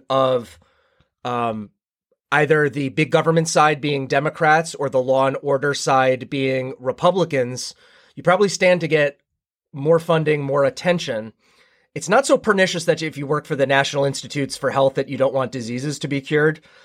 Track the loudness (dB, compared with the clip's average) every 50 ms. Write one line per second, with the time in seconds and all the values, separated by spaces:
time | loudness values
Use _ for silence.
0 | -6 -2 0 2 2 2 0 -2 -4 -6 -20 _ _ _ _ _ _ _ _ _
1 | _ _ _ _ -8 -6 -4 -4 -4 -4 -6 -8 -12 -14 _ _ _ _ _ _
2 | _ _ _ _ _ -2 0 0 2 2 2 2 2 0 -2 -4 -6 -4 -2 -2
3 | -2 2 2 2 2 4 2 2 2 2 2 4 4 4 2 0 -2 -4 -2 -2
4 | -2 0 0 0 0 -2 -2 0 2 4 4 4 2 -2 -6 -6 -4 0 0 0
5 | 2 2 2 2 2 2 0 -2 -2 -2 -2 0 0 -2 -2 -2 0 0 2 4
6 | 4 2 2 0 -4 -6 -4 -2 -2 0 -2 -2 -4 -6 -10 -8 -6 -6 -4 2
7 | 2 2 2 2 0 0 0 -2 -2 -2 -6 -10 -12 -12 -14 _ _ _ _ _
8 | _ _ -12 -4 0 2 4 4 2 2 2 2 4 4 4 2 2 0 2 2
9 | 2 0 -2 _ _ _ _ _ _ _ _ _ _ _ -10 -4 2 2 2 2
10 | 2 2 0 2 2 0 0 -2 -2 -2 0 2 2 0 0 -2 -2 -2 0 -2
11 | -2 -4 -6 -6 -8 -10 _ _ _ _ _ _ _ _ _ _ _ _ -12 -10
12 | -2 0 2 2 4 2 0 2 2 2 2 2 2 0 0 -4 -2 -2 -2 -2
13 | -2 -8 -6 -6 -4 -4 -4 -4 -4 -4 0 0 2 2 2 2 2 0 0 -2
14 | -2 -2 -2 -6 -10 -8 -6 -6 -6 -6 -6 -4 -4 -2 0 2 2 2 0 -2
15 | -6 -4 -2 -2 -2 0 0 -2 -4 -4 -6 -8 -8 -8 -8 -6 -6 -8 -8 -6
16 | -6 -4 -4 -4 -4 0 0 2 2 2 0 -2 _ _ _ _